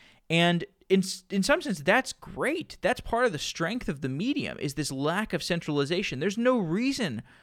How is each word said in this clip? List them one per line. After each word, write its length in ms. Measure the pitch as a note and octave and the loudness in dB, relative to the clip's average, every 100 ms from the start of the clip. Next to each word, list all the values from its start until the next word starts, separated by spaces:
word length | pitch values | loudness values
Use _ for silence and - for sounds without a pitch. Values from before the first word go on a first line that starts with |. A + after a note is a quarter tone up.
| - _ - | -20 _ -2
And 360 | E3 E3+ F3 - _ - | 4 4 2 -2 _ 2
in 100 | G3 | 2
s-, 240 | F#3 - - | 2 -4 -4
in 120 | G3 | 0
some 200 | F#3+ D4+ | 2 2
sense, 180 | D#4 E3+ | 0 -2
that's 320 | C#3+ A3+ B3+ | 2 2 2
great. 640 | - - E3+ G3 E4+ - - | -6 -10 -4 -2 -2 -6 -4
That's 200 | F3+ B3 | -2 -2
part 240 | - A#3 | -2 0
of 80 | B3 | 2
the 60 | D#3 | 0
strength 500 | - - E3 A#3+ - | -4 -2 -2 -2 -4
of 120 | C#3+ | -4
the 80 | C#3 | -4
medium, 500 | C3+ A3+ D4 G2+ B1+ | -2 -2 -2 -4 -4
is 160 | C#3+ | -6
this 180 | C3+ D3 | -4 -4
lack 400 | C3+ C#3+ F3+ G#3+ | -2 0 0 -2
of 100 | E3+ | -2
centralization. 760 | - E3+ - D3 C#3 F3 G3+ B2+ | -2 -2 0 0 0 0 -2 -2
There's 160 | E3+ G3+ | -2 0
no 220 | A#3+ B3+ | 2 4
reason, 640 | E3+ F3+ B3+ C4+ G3 C3 - - | 2 0 0 0 -2 -4 -10 -18